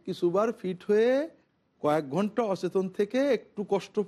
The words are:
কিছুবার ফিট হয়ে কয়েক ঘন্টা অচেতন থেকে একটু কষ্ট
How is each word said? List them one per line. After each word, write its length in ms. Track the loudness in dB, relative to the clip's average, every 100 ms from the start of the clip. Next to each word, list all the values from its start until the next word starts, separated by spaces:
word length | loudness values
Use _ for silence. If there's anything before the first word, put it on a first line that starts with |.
কিছুবার 480 | -10 -2 0 2 0
ফিট 320 | -2 -6 -6
হয়ে 460 | 0 2 4 2 -2 -8 _ _ _ _
কয়েক 300 | 0 0 0
ঘন্টা 320 | -2 -2 0
অচেতন 460 | -2 -2 -2 -2 -2
থেকে 300 | -2 -2 0
একটু 460 | 2 0 -2 -10 -2
কষ্ট 320 | -2 -2 -6